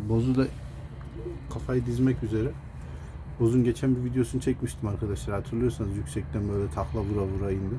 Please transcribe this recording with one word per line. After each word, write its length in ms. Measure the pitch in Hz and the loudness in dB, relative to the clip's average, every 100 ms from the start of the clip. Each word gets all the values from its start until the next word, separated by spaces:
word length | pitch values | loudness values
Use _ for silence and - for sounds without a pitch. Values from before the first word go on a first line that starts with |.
| 104 | 2
bozu 280 | 113 123 131 | 2 4 4
da 100 | 131 - - - - - - 151 151 - - | 2 0 -10 -10 -10 -10 -12 -10 -8 -8 -8
kafayı 340 | 117 - 127 120 | -6 0 0 2
dizmek 360 | 120 131 127 | 4 4 4
üzere. 280 | 107 107 127 - - - - - - - - - | 0 0 0 -2 -10 -12 -10 -10 -10 -12 -8 2
Bozun 240 | 117 127 | 4 6
geçen 320 | 120 117 135 127 | 4 4 2 2
bir 80 | |
videosunu 360 | 123 127 117 131 | 2 2 2 2
çekmiştim 480 | 135 127 120 - 104 | 0 0 -2 -2 -2
arkadaşlar. 460 | 95 104 98 - | 0 -2 -2 -2
Hatırlıyorsanız 640 | 101 - 117 123 - 104 101 | -2 -2 2 2 2 -2 -2
yüksekten 520 | - 117 - 113 101 | -4 -4 -4 -2 0
böyle 220 | 101 101 | 0 0
takla 300 | - 98 113 | -2 -2 -2
vura 220 | 101 104 | 0 0
vura 300 | 95 95 98 | 0 0 0
indi. 220 | 95 95 | 0 -2